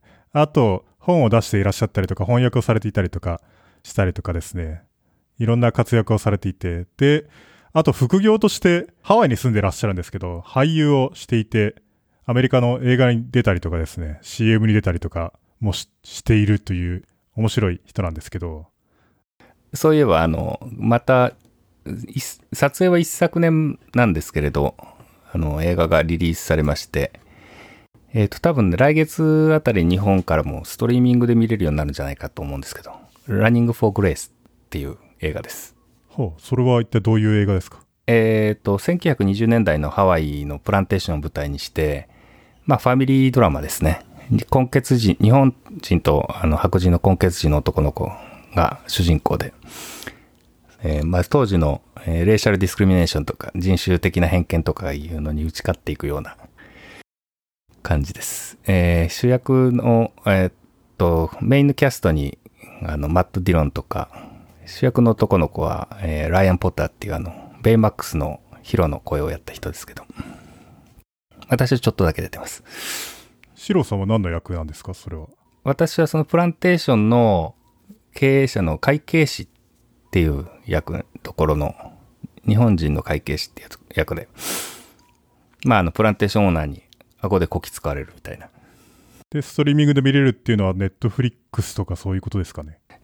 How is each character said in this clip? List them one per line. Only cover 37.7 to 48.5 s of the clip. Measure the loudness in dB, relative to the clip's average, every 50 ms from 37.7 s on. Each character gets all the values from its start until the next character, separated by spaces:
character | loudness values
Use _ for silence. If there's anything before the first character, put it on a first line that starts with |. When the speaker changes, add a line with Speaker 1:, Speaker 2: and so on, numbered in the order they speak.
| -16 -20 _ _ _ _ _
Speaker 2:
え | 2 2 4 4 4 2 2 2 0 -2
ー | -2 -2
と、 | -2 -2 0
千 | 0 -2 -2 0
九 | 0 -2
百 | 0 2 0
二 | 0 0
十 | 2 2 2
年 | 4 4 2
代 | 2 0 0
の | -2 -4
ハ | 0 2 2
ワ | 4 4 2
イ | 0 -2 -6 -6 -8
の | -8 -10 -8
プ | -4 0
ラ | 0 0
ン | 0
テ | 0 -2
ー | -4
シ | -2 -4
ョ | -6
ン | -6
を |
舞 | -6 -6
台 | -6 -6 -6 -6
に | -8 -10
し | -12 -8
て、 | -4 -2 -2 -2 -2 -6 -10 -14 _ _ _ _ _ _ _ _ _ _ _
ま | 0 0
あ、 | 2
フ | 2 2
ァ | 2
ミ | 2 2
リ | 4 4 4 4 4
ー | 4
ド | 4
ラ | 4 4
マ | 2 -2
で | -6 -8
す | -6 -2
ね。 | 0 0 0 -2 -6 -16 -20 -20 -4 -2 -2 -2 0 2
混 | 2 2 2 2
血 | 0 -2 2 2 2 2
人、 | 4 2 2 4
日 | 4 6
本 | 6 6 6 4 2 -2 _ -20 -18 -16
人 | -2 0 0 2
と、 | 2 2 2 2 0 -4
あ | -6 -4 -2
の、 | -2 0
白 | 0 0 0 2 2
人 | 4 4
の | 2 4
混 | 4 2 4
血 | 4 2 0 0 0
人 | 0 0
の | 0 0
男 | 0 -2 0 0
の | -2 -2
子 | -2 -4 -6 -8 -8 -12 -18 -20 -20 -20 -20 _